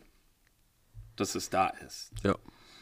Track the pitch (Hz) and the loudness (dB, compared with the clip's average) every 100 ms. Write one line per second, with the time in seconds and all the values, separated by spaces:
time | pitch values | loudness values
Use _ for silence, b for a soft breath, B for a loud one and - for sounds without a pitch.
0 | - _ _ _ _ _ _ _ _ - | -14 _ _ _ _ _ _ _ _ -18
1 | - - 101 - - 92 90 - - - | -10 -2 -2 -2 0 2 2 0 -12 -14
2 | - - 98 - - b b b | -12 0 2 2 -2 b b b